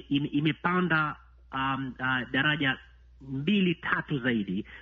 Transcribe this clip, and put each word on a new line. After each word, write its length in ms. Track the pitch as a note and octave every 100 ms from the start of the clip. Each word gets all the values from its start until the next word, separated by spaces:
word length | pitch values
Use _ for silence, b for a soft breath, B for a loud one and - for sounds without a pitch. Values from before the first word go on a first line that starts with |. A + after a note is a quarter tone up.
| -
ime-, 180 | C#3 D3
imepanda 880 | C#3+ D3+ - F3 F3+ F3+ D#3+ D3+ - - - -
um, 400 | C3+ C3+ C3+ C3+ A#2
uh, 320 | B2+ B2+ A#2+
daraja 460 | C3 D3+ D3+ C#3 B2+ - - - -
mbili, 540 | C3+ C3+ D#3 G3+ F3+ E3
tatu 440 | - F3+ - C#3+
zaidi 460 | B2+ A2+ G2 F#2+ - B